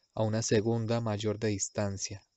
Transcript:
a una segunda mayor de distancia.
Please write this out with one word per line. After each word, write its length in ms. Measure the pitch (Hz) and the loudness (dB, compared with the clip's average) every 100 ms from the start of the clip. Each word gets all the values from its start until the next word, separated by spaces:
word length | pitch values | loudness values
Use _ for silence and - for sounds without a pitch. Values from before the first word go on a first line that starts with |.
| _ | _
a 80 | - | -2
una 180 | 110 110 | 0 0
segunda 580 | - 113 107 117 110 117 | 2 4 4 0 0 0
mayor 400 | 117 104 107 104 | 0 -2 -2 0
de 80 | 110 | 0
distancia. 720 | 101 - - 101 95 - 101 _ | 0 -2 -2 -2 -2 -8 -10 _